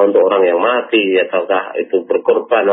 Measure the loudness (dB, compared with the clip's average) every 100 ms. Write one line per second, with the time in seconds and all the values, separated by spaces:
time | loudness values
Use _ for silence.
0 | 2 2 2 2 2 0 0 -2 -2 -2
1 | 0 0 0 -2 -2 -2 -4 -8 -4 -4
2 | -2 -2 0 0 0 0 2